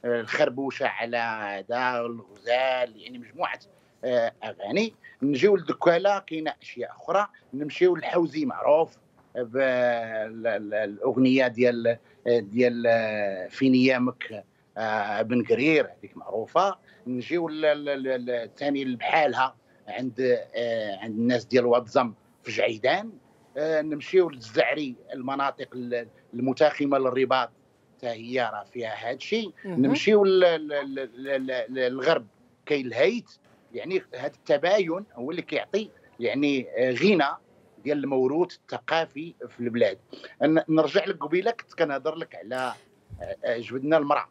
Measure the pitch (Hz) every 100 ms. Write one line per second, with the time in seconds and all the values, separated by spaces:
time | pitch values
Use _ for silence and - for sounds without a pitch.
0 | 120 120 110 - 147 127 131 - 127 95
1 | 117 120 117 110 104 101 95 120 127 123
2 | 117 117 92 101 117 123 131 127 123 107
3 | 107 127 113 120 175 - - _ _ _
4 | 127 123 117 - 110 101 101 156 220 -
5 | - - 139 139 185 196 170 190 170 170
6 | 196 196 - 160 156 - - - 117 -
7 | - 180 202 _ _ 135 147 - 180 175
8 | - 175 165 139 143 87 113 151 160 _
9 | _ _ _ 120 123 123 135 123 123 117
10 | 113 110 110 113 113 104 104 107 107 104
11 | 123 127 131 131 127 117 123 120 117 117
12 | _ _ 120 120 101 113 123 120 117 113
13 | 110 107 101 95 90 - 135 127 131 127
14 | 123 120 - 110 - _ _ - 110 107
15 | 101 104 110 123 110 110 143 156 - -
16 | - - - 110 110 165 196 185 _ _
17 | - 127 117 165 165 156 156 147 147 139
18 | 131 127 123 120 117 - 143 139 135 120
19 | 120 156 147 120 131 - _ _ - 98
20 | 127 120 127 120 - - 117 113 107 95
21 | 110 107 117 123 123 123 123 120 113 139
22 | 120 - _ _ - 110 113 110 123 175
23 | 226 202 _ _ _ 135 156 156 151 147
24 | 131 185 175 135 110 120 120 143 143 117
25 | - 135 127 135 139 - 127 127 123 120
26 | 117 _ _ 120 131 131 151 143 143 139
27 | 131 127 127 131 117 _ _ _ _ _
28 | 123 113 117 127 117 107 101 123 113 104
29 | 110 131 - 220 214 - 202 170 135 285
30 | - 214 196 185 180 160 151 147 139 135
31 | 131 120 135 135 131 127 113 131 127 131
32 | 131 151 117 _ _ _ - 147 127 113
33 | 160 233 - - _ _ _ 117 123 185
34 | - 127 143 - - 143 165 214 170 160
35 | 107 120 123 170 - 147 104 196 214 _
36 | _ _ 117 123 147 135 117 107 127 120
37 | 170 190 143 170 _ _ _ _ 139 147
38 | 135 135 127 151 175 - _ 123 - 160
39 | 160 143 165 - 120 - 120 117 110 95
40 | _ - - - 143 160 - 156 151 147
41 | 170 185 156 175 208 226 - - 160 139
42 | 143 160 160 92 95 127 127 117 _ _
43 | _ - 87 98 - 117 107 127 139 160
44 | 143 143 98